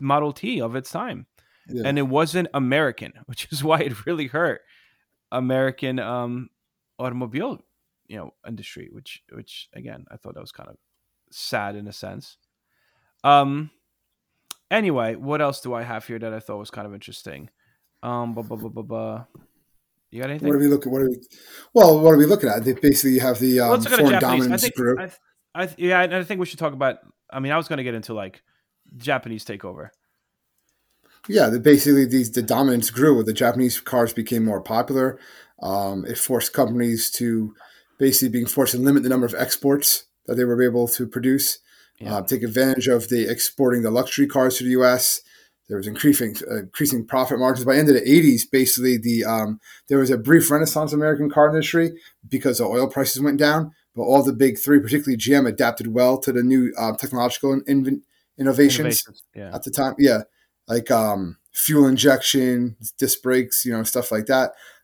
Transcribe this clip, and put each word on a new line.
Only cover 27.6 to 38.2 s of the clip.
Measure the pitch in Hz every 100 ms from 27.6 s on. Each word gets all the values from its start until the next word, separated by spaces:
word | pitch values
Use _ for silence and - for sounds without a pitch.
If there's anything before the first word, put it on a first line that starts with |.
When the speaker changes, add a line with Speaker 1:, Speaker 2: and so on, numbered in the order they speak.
| 156
Speaker 1:
gonna | 147
get | 123
into, | 117 107
like, | 110 95 - _ _ _ _ _ 127
Japanese | 120 135 120 110
takeover. | - 101 95 85 73 _ _ _ _ _ _ _ _ _ _ _ _ _ -
Speaker 2:
Yeah, | 202 120
the, | 120
basically | 147 143 147 139 127
these, | 131 117
the | 120
dominance | 110 123 139 120 110
grew. | 123 151 127
The | 110
Japanese | 107 123 120 123 -
cars | - 123 117
became | 117 110 117
more | 110 98
popular. | 95 113 123 135 131 135 - - _ _
Um, | 92 98 98 98 95
it | 117
forced | - 123 -
companies | - 117 120 120 113 -
to | - 120 113 107 - - _ _ _
basically | 135 127